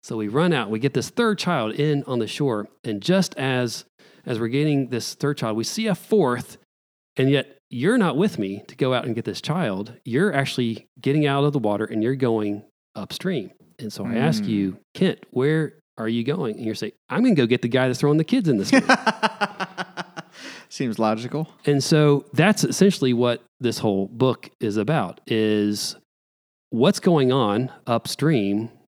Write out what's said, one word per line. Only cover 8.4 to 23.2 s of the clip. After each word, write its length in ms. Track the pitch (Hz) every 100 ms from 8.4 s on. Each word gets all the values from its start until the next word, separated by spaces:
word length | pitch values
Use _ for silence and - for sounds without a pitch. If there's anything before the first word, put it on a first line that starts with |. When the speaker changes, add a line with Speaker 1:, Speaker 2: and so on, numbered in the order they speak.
| 98 98 -
Speaker 1:
to 80 | -
go 160 | 131
out 120 | 127 127
and 80 |
get 120 | 113 110
this 160 | 95
child. 520 | - 156 143 92 107 120 -
You're 280 | 120 202
actually 540 | 139 135 - 120 110 _ _
getting 260 | - 147 147
out 160 | 139
of 80 | 143
the 60 | 143
water 240 | 107 104 107
and 160 | 110
you're 140 | 110 135
going 480 | 127 113 104 104 - _ _ -
upstream. 560 | 98 - 180 170 92 _ _ _
And 140 | 113
so 120 | - 107
I 100 | 117
ask 260 | 147 113
Speaker 2:
Mm. 40 | 101
Speaker 1:
you, 300 | 104 98 92 _ -
"Kent, 240 | 190 - -
where 420 | - 135 160 151 - _ -
are 100 | 113
you 140 | 117
going?" 320 | 117 165 131 107
And 100 | 113
you're 80 | 107
saying, 180 | 107 - _
"I'm 120 | 147
gonna 140 | 254 175
go 100 | 120
get 160 | 123
the 60 | 120
guy 200 | 127 131
that's 120 | 123
throwing 180 | 143 151
the 60 |
kids 240 | 160 262 180
in 80 | 117
this 140 | 98
river." 140 | 269 -
Speaker 2:
<laughs> 1000 | 262 - - - - 202 - 190 - 180 - - - - - - - -
Seems 300 | - 131 107
logical. 500 | 110 110 123 147 160 - -
Speaker 1:
And 180 | 143
so 420 | 131 160 151 143 -
that's 300 | 123 175 214
essentially 480 | - - 196 - 131
what 280 | 120